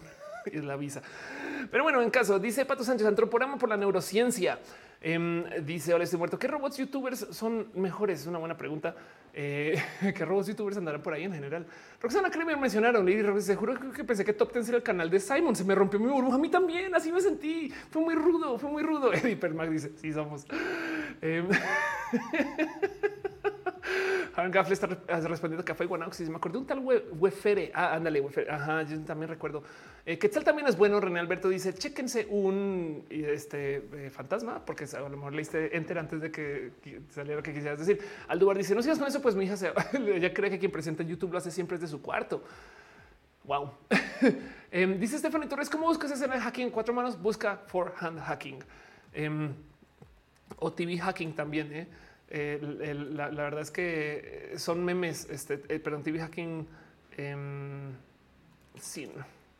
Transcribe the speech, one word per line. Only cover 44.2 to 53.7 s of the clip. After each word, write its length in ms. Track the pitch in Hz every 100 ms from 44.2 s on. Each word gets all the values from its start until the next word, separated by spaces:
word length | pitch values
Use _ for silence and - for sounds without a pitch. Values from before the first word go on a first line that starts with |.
| 262 - - - -
Em, 280 | 175 185 190
dice 200 | 214 285
Stephanie 280 | 311 320 294
Torres, 220 | 277 285
"¿Cómo 160 | 311 330
buscas 240 | 320 285
escena 240 | 277 269 262
de 60 |
hacking 260 | 233 247 247
en 40 |
cuatro 220 | 220 226
manos?". 280 | 240 247 196
Busca 360 | 190 214 214 190 -
forehand 520 | 180 175 - 170 165
hacking. 440 | 160 143 143 131 - - - - -
Em, 400 | - 151 151 151 139 - _ _ _ - - _ _ _ -
o 140 | 160
T 140 | 160 170
V 120 | 175
hacking 380 | 185 185 165 151
también, 360 | 151 151 147
¿eh? 140 | 151 180 - - - _
Eh, 260 | 151 147 147
el, 200 | 147 123
el, 360 | 151 143 147 151
la, 120 | 143
la 140 | 147
verdad 160 | 147 151
es 120 | 151